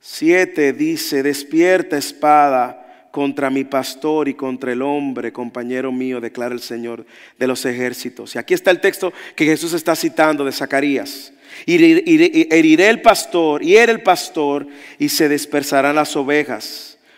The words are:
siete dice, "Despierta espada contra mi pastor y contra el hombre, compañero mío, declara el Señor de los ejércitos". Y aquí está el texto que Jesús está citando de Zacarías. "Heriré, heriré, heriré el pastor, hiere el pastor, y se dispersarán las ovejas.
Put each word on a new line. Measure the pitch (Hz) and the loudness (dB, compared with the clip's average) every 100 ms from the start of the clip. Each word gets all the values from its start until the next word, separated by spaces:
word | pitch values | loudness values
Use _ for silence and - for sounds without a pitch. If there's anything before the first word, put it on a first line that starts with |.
siete | - - 156 180 180 180 143 | -16 -4 2 2 2 0 0
dice, | 143 156 160 - 143 | 0 -2 -2 -4 -2
"Despierta | 139 139 143 160 175 185 156 147 | -2 -2 -2 2 4 2 0 -4
espada | 135 - 151 147 143 131 123 127 - - _ | -6 -2 4 4 4 2 -2 -6 -20 -20 _
contra | - 139 143 135 | -4 -4 -2 -4
mi | 135 | -2
pastor | 135 135 127 - 156 156 143 | -2 -4 -4 -6 -4 -2 -2
y | |
contra | 139 131 127 131 | -4 -8 -6 -6
el | 123 | -4
hombre, | 135 143 139 123 117 | -4 -4 -4 -6 -10
compañero | 117 120 123 120 127 131 | -10 -12 -10 -8 -6 -6
mío, | 127 131 127 | -6 -6 -6
declara | 117 123 120 | -8 -8 -8
el | 123 | -8
Señor | - 120 117 113 110 - - _ | -10 -10 -10 -12 -18 -20 -20 _
de | 127 | -4
los | 127 131 | -2 -4
ejércitos". | 123 127 123 127 - 117 | -4 -6 -6 -12 -14 -14
Y | 123 | -12
aquí | 113 | -4
está | 175 - | -2 2
el | 180 | 2
texto | 196 185 185 - - - | 0 -2 -8 -8 -18 -2
que | |
Jesús | 156 151 165 | 0 0 -2
está | 165 147 | -4 -2
citando | 160 165 - 156 151 | -2 -2 0 0 2
de | 139 | -4
Zacarías. | 127 139 139 147 135 95 - - _ - - - | -6 -4 -2 0 -2 -6 -14 -18 _ -20 -14 0
"Heriré, | 170 165 160 160 | 6 6 6 4
heriré, | 160 170 160 160 | 4 4 2 2
heriré | 160 160 156 196 | 4 6 6 4
el | 226 | 4
pastor, | 240 202 - 175 160 147 | 4 2 0 -2 0 0
hiere | 165 202 233 | 4 6 6
el | 226 | 2
pastor, | - 175 - - 147 143 143 - - - | 2 0 0 -4 -2 -2 -6 -16 -20 -4
y | 147 | -4
se | - 151 | 0 0
dispersarán | 143 143 147 143 139 139 | 0 -2 -6 0 0 2
las | 147 147 156 | 0 -2 -2
ovejas. | 135 147 143 110 - - - _ _ | 0 0 -2 -8 -12 -16 -20 _ _